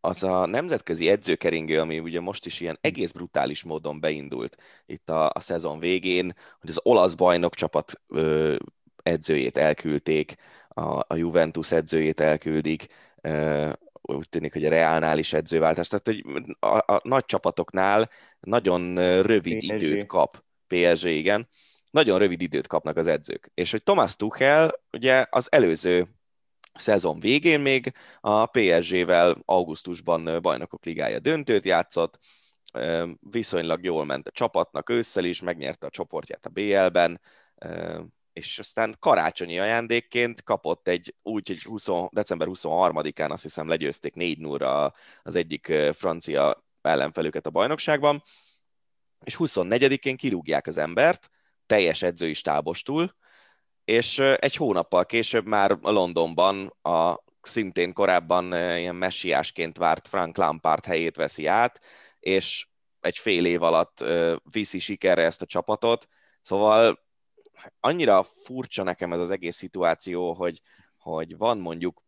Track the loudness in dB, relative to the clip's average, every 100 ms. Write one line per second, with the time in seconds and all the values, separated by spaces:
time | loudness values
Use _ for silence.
0 | -4 -2 0 0 0 -2 -2 -4 -4 0
1 | 2 2 2 0 0 -2 0 0 0 -4
2 | -6 -6 -6 -10 -12 -10 -8 -4 -4 -4
3 | -8 -8 -6 -4 -4 -6 -8 -8 -8 -4
4 | -4 -4 -8 -10 -10 _ -20 -20 _ -16
5 | -4 0 0 0 -6 -4 -4 -4 0 0
6 | 0 0 -2 -6 -20 _ -8 -2 4 6
7 | 6 4 4 4 2 -2 -2 -2 -4 -14
8 | _ -2 2 2 2 -2 -6 _ _ _
9 | -2 -2 0 0 0 2 2 2 -2 -2
10 | 0 0 0 -8 -20 -20 _ -8 -4 -4
11 | -2 -2 0 2 2 0 0 0 2 0
12 | 0 2 2 2 0 -2 -2 -4 -6 _
13 | _ _ -6 -2 0 -2 -2 -6 -14 -20
14 | -8 -8 -6 -6 -6 -2 2 4 4 2
15 | 2 0 0 -2 0 2 2 0 -2 -4
16 | -4 -6 -6 -10 -10 -4 0 2 2 0
17 | 2 -2 0 -2 -2 -4 -4 0 2 2
18 | 0 -6 -20 _ -2 0 2 0 0 0
19 | 2 4 4 2 2 -6 -4 -2 -2 -2
20 | -2 0 0 -2 _ _ _ 2 4 4
21 | 0 0 0 0 -2 _ _ _ _ 2
22 | 4 4 4 2 -2 -4 -2 -4 -2 -2
23 | 0 0 -2 -12 -10 -6 -4 -2 2 4
24 | 2 0 -6 2 6 6 4 0 _ -2
25 | 4 4 4 0 4 4 4 2 2 2
26 | 2 _ _ _ _ _ -20 -8 0 2
27 | 2 -2 0 2 4 2 2 0 -2 -10
28 | -20 -8 0 2 2 2 4 4 2 -2
29 | 4 6 6 2 0 0 0 -6 -10 -10
30 | -2 -2 0 -2 -2 -4 -6 -12 -10 -4
31 | -4 -2 -2 -2 0 0 4 0 2 -2
32 | -2 _ _ _ _ _ -16 -8 -4 -4
33 | -4 -10 -8 -8 -4 -4 -2 -2 -2 -4
34 | -4 -6 -8 -4 -2 0 -2 -6 -2 -2
35 | -2 -2 -2 -4 -6 -6 -8 -10 -12 -10
36 | -8 -8 -10 -14 -12 -6 0 2 4 4
37 | 2 0 _ _ _ _ -14 -10 -10 -12
38 | -14 _ _ -16 -14 -14 -10 -4 -4 -2
39 | 2 4 4 -2 -6 -2 0 -2 0 -2
40 | 0 -2 -2 -2 -4 -4 -2 -4 -2 -2
41 | -4 -14 -8 -8 -6 -12 -10 -12 -4 -4
42 | -2 -4 -4 -4 -4 -4 -4 2 2 0
43 | -6 -4 -4 -4 -10 -10 -4 -2 -2 -6
44 | -10 -6 -6 -6 -6 -4 -2 0 -2 -4
45 | -20 -20 -6 -4 -4 -6 -2 0 0 0
46 | -4 -6 -4 0 0 0 _ _ 0 0
47 | 0 -2 -4 -4 -6 -2 -2 -2 -2 2
48 | 2 0 _ -20 _ _ _ _ _ _
49 | _ _ -16 -4 -2 -2 0 4 4 2
50 | -4 -4 -4 -4 -2 -2 -2 -4 -2 2
51 | 2 2 -8 _ _ _ _ 2 4 2
52 | -2 -2 -6 -4 -2 -2 -2 -8 -6 -4
53 | -4 _ _ _ _ _ _ _ 0 0
54 | 2 2 2 4 0 0 -2 0 2 2
55 | 2 0 0 -2 0 2 2 2 2 2
56 | 2 0 -2 2 2 2 -8 -8 -2 2
57 | 2 0 _ _ -10 -6 -4 -2 -4 0
58 | 2 2 2 0 0 -2 -2 -2 -4 -4
59 | -4 -4 -2 -2 -2 -6 -8 -2 0 0
60 | -4 -4 -4 0 -2 0 0 0 0 -2
61 | -2 -4 -6 -2 0 2 2 _ _ -20
62 | -20 _ 0 0 0 -10 -12 _ _ _
63 | -6 -4 0 2 2 2 2 2 0 -4
64 | -2 0 0 -2 _ -8 -6 -8 -8 -2
65 | 2 4 2 0 -8 -6 -4 0 0 0
66 | _ _ _ _ -6 0 4 6 6 2
67 | _ _ _ _ _ _ -20 _ -2 0
68 | 4 4 4 _ -14 -10 -8 -6 -4 -4
69 | -4 -4 -2 -4 -6 -10 -12 -2 0 0
70 | -4 -4 -4 -4 -6 -6 _ _ _ _
71 | -10 -8 -8 -4 -2 -2 -6 -6 -6 -6